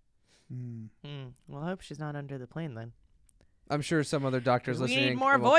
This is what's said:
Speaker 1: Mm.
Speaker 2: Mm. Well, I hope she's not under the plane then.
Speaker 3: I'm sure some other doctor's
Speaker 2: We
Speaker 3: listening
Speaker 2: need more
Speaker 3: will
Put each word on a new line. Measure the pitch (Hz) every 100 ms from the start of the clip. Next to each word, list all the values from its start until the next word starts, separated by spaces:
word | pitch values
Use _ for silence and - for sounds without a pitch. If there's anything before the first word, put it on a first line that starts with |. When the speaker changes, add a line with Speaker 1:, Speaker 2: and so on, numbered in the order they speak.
| _ _ _ _ _
Speaker 1:
Mm. | 127 123 117 110 - 143
Speaker 2:
Mm. | 143 127 127 -
Well, | 143
I | 165
hope | 185
she's | - 147
not | 151 147
under | 139 135
the | 123
plane | 156 165
then. | 113 113 - _ _ _ _ _ _ -
Speaker 3:
I'm | 147
sure | 139 160
some | 139 151 135
other | 127
doctor's | 123 123 - 123
Speaker 2:
We | 127
Speaker 3:
listening | 262 -
Speaker 2:
need | 254
more | 269 277
Speaker 3:
will | 240